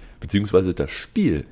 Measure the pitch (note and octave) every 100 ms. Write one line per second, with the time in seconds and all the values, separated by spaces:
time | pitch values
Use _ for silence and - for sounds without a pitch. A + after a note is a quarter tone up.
0 | - - - G2+ G2+ F#2 F#2 E2+ D#2 -
1 | - A3+ E3+ D2 -